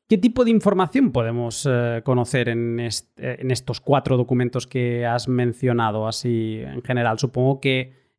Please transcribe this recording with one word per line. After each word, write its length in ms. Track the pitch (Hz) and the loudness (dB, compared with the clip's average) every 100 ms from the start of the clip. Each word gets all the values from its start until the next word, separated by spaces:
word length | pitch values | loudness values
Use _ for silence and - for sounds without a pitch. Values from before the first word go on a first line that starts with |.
| _ | _
¿Qué 100 | 220 | 4
tipo 260 | 226 240 | 4 4
de 60 | 233 | 4
información 640 | 220 202 185 180 262 247 | 4 4 2 2 2 2
podemos, 540 | 123 113 117 120 110 139 | 2 -2 -2 -4 -4 0
eh, 320 | 123 120 117 | 0 0 -2
conocer 460 | 113 123 120 131 117 | 0 0 2 0 0
en 300 | 117 117 117 | -2 -2 -4
est-, 380 | 117 - - - | -4 -6 -10 -10
eh, 180 | 131 123 | -8 -6
en 120 | 131 | -2
estos 300 | 123 - 117 | -2 -4 -8
cuatro 380 | - 139 - 127 | 0 0 2 0
documentos 480 | 120 127 123 123 - | 2 0 0 -2 -6
que 400 | 127 120 120 120 | -4 -2 -2 -2
has 200 | 120 123 | -2 0
mencionado, 800 | 123 120 113 127 120 113 107 110 | 0 0 0 0 2 0 0 -4
así 540 | 110 123 117 110 110 | -4 -2 -2 -2 -6
en 220 | 135 131 | -8 -10
general? 360 | - 123 120 113 | -4 0 0 0
Supongo 420 | 131 127 127 135 | -2 0 0 0
que 420 | 139 131 127 - _ | 0 -2 -4 -12 _